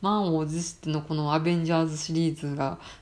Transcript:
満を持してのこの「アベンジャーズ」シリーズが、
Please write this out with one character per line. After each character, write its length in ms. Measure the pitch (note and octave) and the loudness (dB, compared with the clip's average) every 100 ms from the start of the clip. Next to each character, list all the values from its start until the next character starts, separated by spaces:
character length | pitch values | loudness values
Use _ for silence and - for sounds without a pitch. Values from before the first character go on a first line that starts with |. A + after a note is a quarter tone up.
満 340 | F#3+ G#3+ F#3+ D#3+ | 0 2 2 2
を 100 | D#3 | 0
持 180 | E3 | -2
し 100 | F3 | -6
て 160 | - D#3 | -6 -4
の 120 | D#3 | -4
こ 140 | D3+ D#3 | -2 -2
の 180 | D3 | 2
「ア 60 | D#3 | 2
ベ 160 | D#3+ F3 | 2 2
ン 100 | E3 | 2
ジ 80 | |
ャ 100 | E3 | 2
ー 20 | D#3+ | 2
ズ」 120 | D#3 | -2
シ 160 | - | -2
リ 180 | D#3+ E3 | 0 2
ー 40 | D#3 | 0
ズ 200 | C#3+ C#3+ | -4 -2
が、 240 | C3+ - - - | -2 -4 -12 -14